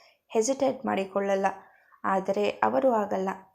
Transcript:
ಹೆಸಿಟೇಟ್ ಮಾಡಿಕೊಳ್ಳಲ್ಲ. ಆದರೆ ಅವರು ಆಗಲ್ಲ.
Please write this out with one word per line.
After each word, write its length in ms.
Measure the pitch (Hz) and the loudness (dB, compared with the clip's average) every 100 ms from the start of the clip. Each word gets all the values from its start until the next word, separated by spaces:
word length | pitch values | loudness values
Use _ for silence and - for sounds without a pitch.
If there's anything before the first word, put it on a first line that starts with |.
| _ _ _ | _ _ _
ಹೆಸಿಟೇಟ್ 580 | - 226 269 269 - 214 | 0 0 2 0 -2 -2
ಮಾಡಿಕೊಳ್ಳಲ್ಲ. 600 | 208 190 196 196 196 196 - - _ _ _ | -2 -2 -2 0 2 0 -2 -14 _ _ _
ಆದರೆ 460 | 208 196 190 196 208 | -2 0 0 0 0
ಅವರು 420 | - 214 247 262 | 0 0 2 2
ಆಗಲ್ಲ. 380 | 226 196 196 190 - - | 2 0 -2 -4 -6 -12